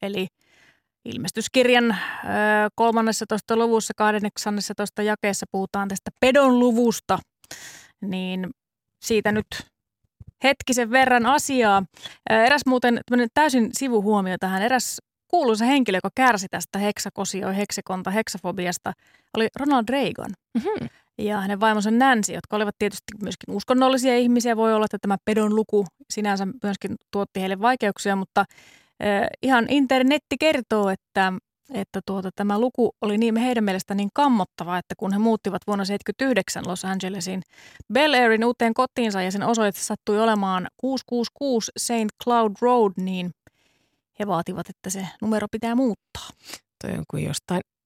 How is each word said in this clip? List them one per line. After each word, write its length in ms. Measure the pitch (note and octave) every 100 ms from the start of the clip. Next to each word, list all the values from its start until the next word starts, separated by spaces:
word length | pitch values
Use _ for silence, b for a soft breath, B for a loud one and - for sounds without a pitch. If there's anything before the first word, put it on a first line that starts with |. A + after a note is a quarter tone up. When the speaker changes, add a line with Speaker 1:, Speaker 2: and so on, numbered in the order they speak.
Speaker 1:
Eli 240 | G3+ G3+ - _ b b b b b _
ilmestyskirjan, 840 | - - E3 A3+ - C4 B3 B3 A#3
ö, 60 | F#3 B B G3 G#3 G#3+ G#3+ G#3
kolmannessatoista 840 | - A#3 A3+ A3+ G#3+ A3 G#3+ - A3+
luvussa, 360 | A#3 A3+ - -
kahdeksannessatoista 1040 | G#3+ G#3 G#3 - A3 G#3 - G#3 G#3 -
jakeessa 440 | G#3 G#3+ G#3 G3 -
puhutaan 360 | F#3+ F#3+ G3+ G3
tästä 220 | G3 - -
pedon 380 | B3+ C#4 C4+ B3
luvusta. 600 | B3 A3+ A#3+ - - F#3 - _ - B B B B -
Niin 500 | G3 F#3 F#3 F#3 F#3 - _ _ _ _
siitä 280 | - A3 G#3
nyt 140 | G#3+ - - - _ _ _ _ _ - -
hetkisen 460 | C4 C#4 - B3 A3+
verran 360 | C4 C4 B3 A3+
asiaa. 560 | D4 - C4 G#3+ G3 F#3 B B B -
Ö, 40 | A3
eräs 180 | A#3 C#4+ B3+
muuten 340 | B3+ B3 A#3 -
tämmönen 200 | B3 A#3
täysin 360 | - D4+ B3+ A3
sivuhuomio 640 | - C4+ A3+ G3+ G#3 F#3 F3+
tähän. 220 | F#3+ F#3+
Eräs 360 | A3+ B3+ - - _ _ -
kuuluisa 360 | F4+ C4 G#3+
henkilö, 320 | A#3+ C#4+ A#3 F#3
joka 140 | G3
kärsi 320 | - C4 G#3 F#3+
tästä 280 | F3 - G3
heksakosio-, 760 | G#3 - G3+ - F#3+ F#3 F#3+
heksekonta-, 580 | G3 G#3 - - F#3 F#3
heksafobiasta, 840 | G#3 A3 G3+ F3+ F#3 F3+ F3 - - b b b A3
oli 120 | A3 -
Ronald 260 | D4 C4 A3
Reagan. 420 | C#4 G#3 - - F#3+ _
Speaker 2:
Mhm. 320 | A#3 D#4+ G#4+ - b b -
Speaker 1:
Ja 220 | G#3+ G#3
hänen 200 | F#3+ G3
vaimonsa 300 | A3 G#3+ G#3
Nancy, 420 | A#3 C4+ A#3 G3+
jotka 240 | E3+ - G#3
olivat 180 | G#3 -
tietysti 340 | G3+ - - -
myöskin 320 | F#3 F3+ -
uskonnollisia 600 | G3+ - B3+ C4 C4 B3+ A#3+
ihmisiä. 400 | A#3+ A#3+ A#3 A3
Voi 180 | A3+
olla, 100 | A3
että 140 | G#3+ G3+
tämä 160 | G3+ F#3+
pedon 320 | - G#3+ G#3+ G#3+
luku 300 | G#3+ G#3 F#3+ _ -
sinänsä 360 | - G#3 G3 G3 C4
myöskin 340 | G#3 F#3+ G3 A3 _
tuotti 300 | G3+ G3 -
heille 200 | F#3+ F#3+
vaikeuksia, 560 | A#3 B3+ G#3 - G3+ G3
mutta, 280 | F#3+ - F#3+ b b b b -
ö, 40 | G#3 G3+ - -
ihan 240 | C4 B3 A3+
internetti 680 | C#4+ C4 C4 C4 D4 - C#4
kertoo, 480 | D#4 D4 - G#3+ G3
että, 420 | F#3+ _ G3+ F#3+ F#3 _ _ -
että 260 | B3 F#3+ F#3+ -
tuota, 240 | G3 F#3 -
tämä 220 | G3+ G#3
luku 320 | B3+ - A3+ -
oli 160 | G#3+ G#3
niin 180 | A3+ A3
heidän 280 | B3+ A#3+
mielestään 320 | G3+ F#3 - G3+
niin 140 | G3+
kammottava, 640 | - C#4+ A3+ F3+ - E3 F3+
että 160 | - -
kun 140 | F#3+
he 60 | G3+
muuttivat 440 | A3+ A3 G3 - -
vuonna 180 | G3+
seitsemänkymmentäyhdeksän 800 | F#3+ G3+ - G3+ C4+ G#3 - - F#3
Los 180 | F3+
Angelesin 580 | F#3+ F#3+ F#3 G3 F#3 F#3+ - B B B -
Bel 220 | A#3 D4+
Airin 300 | C4 A#3 A3
uuteen 300 | A#3 B3 A#3
kotiinsa 480 | A3+ B3+ - A3+ G3
ja 80 | F#3
sen 100 | G3+
osoite 380 | G#3 A3+ G#3 -
sattui 400 | - G#3 - G#3
olemaan 460 | A3+ G#3+ F#3+ F#3 - -
kuusi 280 | B3+ C4 -
kuusi 240 | A#3+ A3+
kuusi 380 | - C#4+ A#3 - -
Saint 340 | - A#3 G#3+ -
Cloud 280 | B3 A#3 G#3+ G3
Road, 320 | A#3+ B3 G#3 F#3+
niin 340 | F#3 F#3 F3+ - _ _ _ _ _ _ _ -
he 80 | G3+
vaativat, 440 | E3 E3+ F3+ E3+
että 200 | - F#3
se 160 | F#3+ F#3 -
numero 240 | G#3+ G#3+ G#3
pitää 220 | A3 A3+
muuttaa. 540 | A#3+ C4 F#3+ _ - - - B B _ -
Speaker 2:
Toi 160 | - -
on 60 | D#3
kuin 140 | D3+
jostain 360 | D3+ D3 - F3+ - _